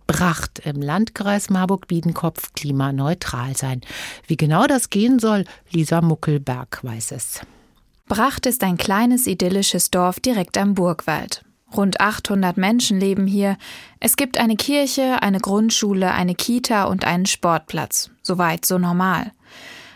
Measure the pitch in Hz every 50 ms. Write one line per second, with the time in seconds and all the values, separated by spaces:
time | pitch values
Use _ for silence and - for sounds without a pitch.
0 | _ - 156 156 180 180 160 - 151 - - - - 151 143 143 143 143 156 190
1 | 220 - - - 202 202 202 202 - - 196 185 185 175 - - - - 175 170
2 | 165 170 160 - - 165 - - - - - - - 143 139 135 135 139 139 135
3 | 135 147 175 180 - - - 123 120 135 131 - 139 131 131 127 - - - -
4 | - - - - - - 165 - 160 147 156 170 247 294 285 247 - - - 202
5 | 214 240 269 247 220 220 214 202 180 - - - _ - - 165 156 - 185 170
6 | 165 165 156 - - 160 147 143 139 - 123 127 127 - - - - 123 113 113
7 | 110 - - 117 - - - - - - - - _ _ _ _ _ _ _ _
8 | _ - 208 208 226 277 - - - 254 240 - 202 190 175 170 - - 196 202
9 | 233 247 247 247 254 285 185 - 180 180 190 196 196 - - 175 - - - 180
10 | 180 180 180 - - 254 247 208 175 - - 202 196 202 202 196 175 180 165 -
11 | - - 151 151 - - - - _ _ _ _ _ - - - 202 196 - -
12 | 196 208 220 - - - 202 196 190 180 175 - 185 196 226 247 247 - 208 185
13 | 196 196 196 196 196 196 196 202 202 196 196 - - - - - - - - -
14 | - 233 - - 285 262 - - 233 226 220 208 - - 285 285 285 262 - 269
15 | 262 262 254 - - 202 196 190 - 196 196 208 220 226 220 - - 202 202 190
16 | 190 185 - - 180 180 175 - - - 233 247 247 - 233 208 190 - - 190
17 | - - 170 175 185 202 - - - 175 165 156 - - - 160 135 - - -
18 | - - - _ - - 180 180 180 165 160 170 - - 185 185 180 175 175 175
19 | 185 190 175 160 - 214 - _ _ - - - - - - - - - -